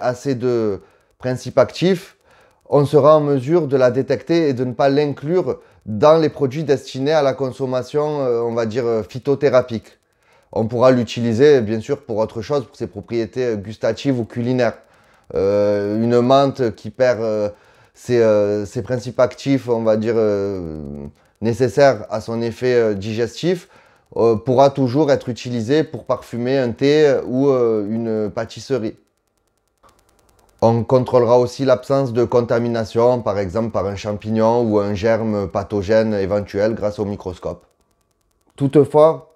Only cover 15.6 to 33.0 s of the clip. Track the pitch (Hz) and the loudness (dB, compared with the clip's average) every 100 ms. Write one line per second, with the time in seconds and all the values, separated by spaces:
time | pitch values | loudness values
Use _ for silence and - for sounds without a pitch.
15.6 | 104 104 101 107 117 120 123 135 139 131 | 2 0 -2 0 2 2 4 4 2 0
16.6 | 120 - 110 - 127 107 113 107 104 104 | -4 -4 -10 -2 0 0 -2 -2 -4 -6
17.6 | _ _ _ _ - 123 113 107 101 104 | _ _ _ _ -2 2 4 4 2 -2
18.6 | 101 127 - 127 120 107 127 - 143 135 | -4 -8 -6 -6 -6 -2 -2 -2 -2 -2
19.6 | 117 113 113 110 110 113 107 101 98 95 | 0 -2 2 0 2 0 2 0 -2 -6
20.6 | 82 78 71 71 71 _ _ - 104 95 | -8 -10 -12 -12 -16 _ _ -6 -4 0
21.6 | 127 - 143 110 - 110 107 117 117 110 | 0 4 4 4 -6 -8 -6 -6 -6 -4
22.6 | 127 123 113 101 104 110 117 - 165 180 | 0 2 2 -2 -6 -4 -4 -4 -4 -4
23.6 | - _ _ _ _ - 113 110 - 123 | -8 _ _ _ _ 0 2 2 0 4
24.6 | 139 139 131 131 147 127 - 113 127 120 | 4 4 0 0 2 0 -2 -10 -8 -6
25.6 | 110 151 143 113 - 123 - 117 123 135 | 0 0 -2 -6 -6 -6 -6 -6 -2 -2
26.6 | 123 110 139 151 147 120 76 127 139 127 | -2 0 2 4 4 2 -2 0 2 2
27.6 | 117 110 101 113 113 110 104 101 110 - | 2 0 -2 -4 -4 -4 -4 -6 -10 -12
28.6 | - 131 107 - _ _ _ _ _ _ | -6 -4 -4 -10 _ _ _ _ _ _
29.6 | _ _ _ _ _ _ _ _ _ - | _ _ _ _ _ _ _ _ _ -2
30.6 | 113 117 110 131 123 127 117 123 120 - | 0 2 2 0 2 2 4 4 2 -2
31.6 | 131 127 - 135 135 117 117 127 117 120 | 0 0 0 -2 0 0 0 0 0 -2
32.6 | 120 117 110 117 | -2 -4 -4 0